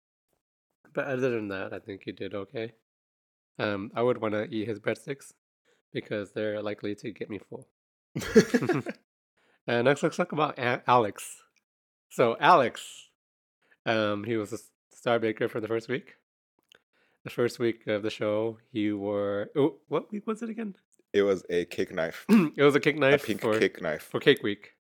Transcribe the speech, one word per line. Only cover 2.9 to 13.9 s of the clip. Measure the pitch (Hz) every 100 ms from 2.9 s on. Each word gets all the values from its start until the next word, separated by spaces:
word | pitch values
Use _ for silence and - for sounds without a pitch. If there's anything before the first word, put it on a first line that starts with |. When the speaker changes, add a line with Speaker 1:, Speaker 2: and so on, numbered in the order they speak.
| _ _ _ _ _ _ -
Speaker 1:
Um, | 107 101 101
I | 117
would | 123 113
wanna | 110 104 110
eat | 110 107
his | 107
breadsticks | 113 110 - 139 - _ _ _ _ _ _
because | 120 - 107 95
they're | 113 107 104
likely | 104 104 104 104
to | 123
get | - 117
me | 98
full. | - - - _ _ _ _
<laughs> | - - 226 - 240 - 143
Speaker 2:
<laughs> | - - _ _ _ _ _ _
Speaker 1:
And | - 120
next, | 123 143
let's | 160 -
talk | 180
about | 151 147 -
A-, | 123 135 -
Alex. | 123 104 - - - _ _ _ _ _ _ _
So | - 117 117
Alex, | 151 170 117 - - - - _ _ _ _ _ _ _
um, | -